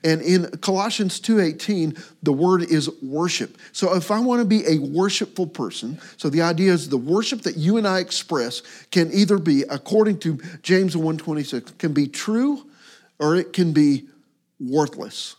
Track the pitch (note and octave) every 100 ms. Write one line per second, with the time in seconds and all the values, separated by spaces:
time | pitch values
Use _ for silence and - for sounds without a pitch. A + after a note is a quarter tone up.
0 | D#3+ D#3+ C#3 F#3 E3+ D#3 - F#3+ G#3 G#3+
1 | G3 - - A3 E3+ D#3 - G3 D#3+ -
2 | - _ D#3 C3+ F3+ F#3 E3+ D#3 D3 -
3 | C3 D3 F3 - A2+ - - - F#3+ F#3
4 | D#3 G#3 B3 A#3+ A3 G#3+ - D#3 C#3 D#3
5 | G3 - - - E3+ - A2 - A2+ E3
6 | - - D3+ D3 E3+ E3 F#3+ F3 C3 C3+
7 | C3 F#3 A3+ A#3+ G#3 E3 D#3 A3+ G#3 F#3
8 | F#3 - - D#3 A#2 A#2+ - - - F#3
9 | E3 F#3+ G3+ G3+ D#3+ C#3 C#3+ C#3 - G#3+
10 | G#3+ F#3+ E3 C#3+ E3+ D#3+ - F#3 F#3+ D#3+
11 | D#3+ D#3 E3 D3+ C#3 B2 - - E3+ D3
12 | C#3+ - - A3 C#4 C#4+ - _ - -
13 | _ _ D3 F3 F#3 - F3 D3+ D3 C3+
14 | - _ _ _ _ _ B2+ C#3+ D3 -
15 | G2+ - -